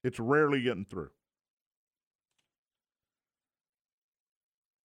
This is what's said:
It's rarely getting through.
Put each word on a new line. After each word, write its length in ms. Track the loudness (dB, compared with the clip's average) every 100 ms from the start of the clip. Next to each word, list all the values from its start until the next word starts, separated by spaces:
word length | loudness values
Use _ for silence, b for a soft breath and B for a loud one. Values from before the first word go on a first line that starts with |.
It's 160 | -6 -4
rarely 440 | 2 4 4 2
getting 220 | 0 -4 -8
through. 260 | -10 -12 _ _ _ _ _ _ _ _ _ _ _ _ _ _ _ _ _ _ _ _ _ _ _ _ _ _ _ _ _ _ _ _ _ _ _ _ _